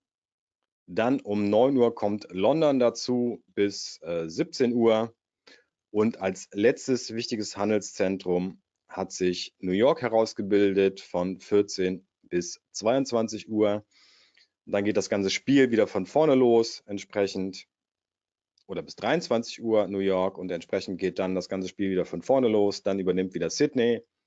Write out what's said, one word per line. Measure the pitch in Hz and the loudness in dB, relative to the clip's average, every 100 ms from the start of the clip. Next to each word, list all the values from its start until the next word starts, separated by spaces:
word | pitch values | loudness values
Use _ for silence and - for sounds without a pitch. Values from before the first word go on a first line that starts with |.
| _ _ _ _ _ _ _ _ - | _ _ _ _ _ _ _ _ -8
Dann | 87 113 135 | -2 0 -2
um | - 104 101 | -2 -2 2
neun | 107 131 135 | 4 4 4
Uhr | 117 | 2
kommt | 117 104 104 - | 2 -2 -4 -6
London | 92 104 156 156 135 | 0 2 2 2 4
dazu | 120 - - 123 120 113 _ | 2 0 -2 -2 -2 -4 _
bis, | - 101 98 - - | -2 -2 -2 -12 -14
äh, | 80 85 82 | -8 -6 -4
siebzehn | 85 170 - 123 | -4 -6 0 0
Uhr. | 120 113 110 113 - _ _ _ - _ _ _ | 4 4 4 0 -8 _ _ _ -20 _ _ _
Und | 104 110 - | 0 0 0
als | 95 95 - | -4 -6 -8
letztes | 101 110 - - 123 - | 0 2 2 -2 -4 -4
wichtiges | 113 120 113 104 98 | -10 -6 -6 -6 -4
Handelszentrum | 104 107 98 - 95 95 90 87 92 92 _ _ _ | 0 0 -2 -4 -2 -2 -2 -2 -2 -8 _ _ _
hat | - 92 | -10 -8
sich | - 92 90 - - | -2 -2 -2 -8 -10
New | 92 | -4
York | 95 123 165 | 2 2 2
herausgebildet | 123 113 113 - 101 101 101 98 98 95 | 0 2 0 -2 0 2 4 4 2 0
von | - 90 90 92 | -6 -4 -4 -6
vierzehn | - 101 101 - 92 92 - _ | 0 2 2 -2 -2 -2 -10 _
bis | _ 90 87 - _ | _ -4 -4 -10 _
zweiundzwanzig | - 107 131 135 120 113 110 - | -4 0 0 0 -2 -2 -6 -6
Uhr. | 107 107 104 - _ _ _ _ _ _ _ - | 0 2 0 -6 _ _ _ _ _ _ _ -4
Und | |
dann | 101 | -2
geht | 101 104 | 0 0
das | 92 | 0
ganze | 104 98 | -2 -2
Spiel | - - 139 131 | -2 2 4 6
wieder | 113 101 | 4 2
von | 101 90 | 0 -2
vorne | 143 156 131 | 2 4 6
los, | 123 117 113 - - | 6 4 2 -4 -12
entsprechend, | 101 - 107 98 98 95 95 - _ _ _ _ _ _ _ _ _ - | -12 -6 -2 -2 -2 -6 -8 -18 _ _ _ _ _ _ _ _ _ -12
oder | 87 | -10
bis | 73 - | -10 -6
dreiundzwanzig | 101 160 165 117 117 - | -2 -2 0 -2 -2 -8
Uhr | 113 110 95 | 0 0 2
New | 98 | 0
York | 98 92 95 - | 0 0 0 -4
und | 90 | -8
entsprechend | 85 - 101 - 87 | -8 -4 -6 -4 -4
geht | 92 90 | -4 -2
dann | 92 92 | -4 -4
das | 87 | -6
ganze | 95 92 | -6 -8
Spiel | - 98 | -6 -2
wieder | 92 | -2
von | 82 85 | -2 -4
vorne | - 135 123 | 0 2 4
los. | 107 101 98 | 4 2 0
Dann | - 95 | -4 -2
übernimmt | 92 90 95 | 0 0 -2
wieder | 90 82 | -4 -6
Sydney | - 147 135 117 113 - _ | 0 0 2 0 0 -6 _